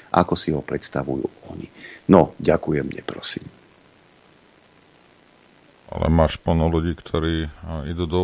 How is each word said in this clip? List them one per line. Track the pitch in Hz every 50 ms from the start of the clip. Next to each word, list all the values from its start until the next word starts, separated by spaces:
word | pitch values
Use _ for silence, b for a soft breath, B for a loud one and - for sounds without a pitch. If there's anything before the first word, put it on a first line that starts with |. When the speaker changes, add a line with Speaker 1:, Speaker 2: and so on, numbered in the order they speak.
| B B B
Speaker 1:
ako | 87 90 - 87 82
si | - - 78
ho | 71
predstavujú | - - 71 71 - - - 69 67 67 67 65 - - - - - -
oni. | - - - - B B B B B B B -
No, | 92 92 78 - - -
ďakujem, | - 76 78 78 - - 78 73 67
neprosím. | 67 - - - - - - - - - - - - - - _ _ _ _ _ - _ _ _ _ _ _ _ _ _ _ _ _ _ _ _ _ _ _ _ _ _ _ _ _ _ _ _ _ _ _ _ _ _ _ _ _ _ _ _ -
Speaker 2:
Ale | - - - 73
máš | 80 82 80 76 - -
plno | - - 85 82 80 82
ľudí, | 82 82 80 87 82 -
ktorí, | - - - 85 78 80 82 80 80 78 - - -
a, | 82 80 80 69 73
idú | 85 82 87
do | 80 80 90